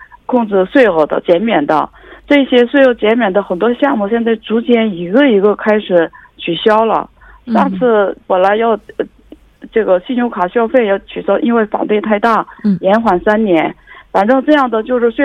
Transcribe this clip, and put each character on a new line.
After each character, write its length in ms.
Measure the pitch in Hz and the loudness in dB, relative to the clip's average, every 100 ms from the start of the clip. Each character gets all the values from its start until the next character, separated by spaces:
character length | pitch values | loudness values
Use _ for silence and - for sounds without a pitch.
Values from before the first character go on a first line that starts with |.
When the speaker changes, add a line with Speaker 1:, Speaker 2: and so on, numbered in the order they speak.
| - - - | -20 -20 -4
Speaker 1:
控 200 | 254 220 | -4 0
制 180 | 202 185 | -2 0
税 200 | 285 226 | 2 2
额 180 | 165 | 2
的 160 | 147 143 | 0 -2
减 200 | - 175 | 0 0
免 240 | 226 185 147 | 2 -2 0
的。 220 | 156 143 - - - - | -2 -2 -10 -20 -20 0
这 180 | 285 | 0
些 220 | 262 247 240 | 4 2 2
税 200 | 285 269 | 4 2
务 60 | |
减 240 | 233 214 233 | 2 0 0
免 160 | 220 | 0
的 100 | 190 | -2
很 160 | 196 180 | -2 -2
多 140 | 214 | -2
项 220 | 240 285 269 | 0 -2 -2
目 100 | 202 | -2
现 160 | 233 | -2
在 140 | 226 220 | -2 -4
逐 240 | - 220 | -2 -4
渐 340 | 233 233 226 | 0 0 0
一 140 | 170 175 | -4 -2
个 180 | 214 285 | 2 2
一 120 | 208 | 4
个 160 | 202 202 | 2 0
开 240 | - 214 | 0 -2
始 300 | 208 175 160 - - _ | 0 0 0 -6 -20 _
取 180 | - 170 | -8 -2
消 280 | 220 214 | 0 2
了。 240 | 220 165 - _ - - - | 2 -2 -4 _ -20 -20 -4
Speaker 2:
嗯。 80 | |
Speaker 1:
上 160 | 226 220 190 | -2 -2 0
次 360 | 247 214 196 - _ | 0 0 0 -4 _
本 120 | 185 | 0
来 140 | 190 214 | 0 0
要、 160 | 226 214 _ - | 0 -2 _ -12
呃， 80 | 202 _ _ - _ _ - | -12 _ _ -20 _ _ -6
这 100 | - | -2
个 160 | 196 180 | 0 -2
信 140 | - | 0
用 140 | 247 240 | -4 -4
卡 180 | 233 240 | -4 -2
消 200 | 240 226 | -2 0
费 180 | 254 220 | 0 0
要 120 | 196 | -2
取 220 | - - | -6 -10
消， 160 | 175 196 | -4 -2
因 160 | 233 | 0
为 100 | 233 214 | 0 0
反 200 | - - | -2 -2
对 120 | 208 | -2
太 160 | 214 208 | -2 0
大， 280 | 233 214 165 - | 0 0 -2 -4
Speaker 2:
嗯。 120 | 208 185 | -2 0
Speaker 1:
延 180 | 190 214 | 0 0
缓 180 | 226 180 | 2 0
三 220 | 190 214 | 0 0
年。 320 | 220 165 151 - _ - _ | 2 0 -2 -8 _ -20 _
反 160 | - 202 | -2 2
正 180 | 262 | 0
这 80 | 269 | 2
样 160 | 302 262 | 0 0
的 140 | 220 | -2
就 160 | 220 247 | -2 -2
是 120 | 233 | -2
税 140 | 226 | 2